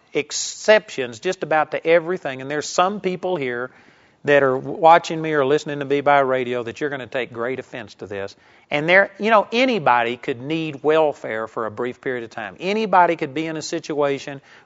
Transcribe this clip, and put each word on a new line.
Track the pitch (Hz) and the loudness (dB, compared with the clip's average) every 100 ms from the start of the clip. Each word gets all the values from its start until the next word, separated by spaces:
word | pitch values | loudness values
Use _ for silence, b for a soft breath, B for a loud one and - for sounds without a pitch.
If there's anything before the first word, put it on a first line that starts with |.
| _ | _
exceptions | 175 175 - - - - 214 - - 123 117 | -4 -4 -6 -8 -2 4 4 2 -6 -6 -6
just | 185 185 | -6 -4
about | 156 156 147 | -2 0 0
to | 143 160 | -2 2
everything, | 170 160 185 143 131 | 2 2 -6 -8 -8
and | 135 | -6
there's | 151 - | -6 -4
some | - 185 208 | 0 0 0
people | 190 180 185 180 | -4 -4 -4 -4
here | 127 120 127 b b b b b | -4 -4 -8 b b b b b
that | 139 143 | 4 4
are | 135 131 | 4 2
watching | 135 180 160 170 170 160 | -4 4 6 6 4 -6
me | 160 | -2
or | 151 | 0
listening | 135 147 151 143 | 2 0 -2 -6
to | |
me | 139 143 | -2 0
by | 139 143 | 4 4
radio | 131 131 123 123 | 4 0 -2 -4
that | 117 - | -6 -6
you're | 151 | -6
gonna | 139 120 | -6 -6
take | 135 120 | -6 -6
great | 117 117 131 | -6 -6 -6
offense | - 131 104 - | -10 -14 -14 -14
to | 98 | -10
this. | 101 98 - b b b | -8 -10 -14 b b b
And | 147 160 | -2 4
there, | 185 202 - | 4 4 0
you | 214 | 2
know, | 220 - | 2 2
anybody | 233 262 220 131 120 117 123 | 0 0 2 2 2 2 -2
could | - 120 | -6 -6
need | 135 160 160 135 | -4 -4 -4 -2
welfare | 151 160 151 - 135 110 110 | 2 4 2 0 -6 -6 -6
for | - 110 | -6 -6
a | |
brief | 107 123 120 | -4 -6 -6
period | 139 123 | -6 -6
of | 113 | -8
time. | - 104 92 | -10 -12 -8
Anybody | 175 214 214 185 170 160 | -4 -2 2 4 6 2
could | 156 | -2
be | 135 160 | -4 -6
in | 156 | -6
a | |
situation | - 170 156 147 143 139 - 139 b b | -6 -6 -4 -2 0 -2 -6 -14 b b